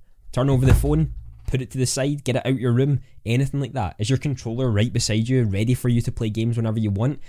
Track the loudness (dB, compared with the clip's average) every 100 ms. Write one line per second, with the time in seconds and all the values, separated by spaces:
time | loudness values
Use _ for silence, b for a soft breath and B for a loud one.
0 | -8 -20 -8 -2 2 4 6 6 4 2
1 | 0 -4 -14 -12 -4 -4 -4 -2 -2 0
2 | -2 -2 -2 -2 0 0 2 2 2 0
3 | B B -2 0 0 -2 -4 -4 -6 -4
4 | 0 0 -2 -6 -6 -2 0 2 0 0
5 | -2 0 0 2 0 0 0 0 2 0
6 | 0 -4 -4 -2 -2 0 -2 0 0 0
7 | 0 -2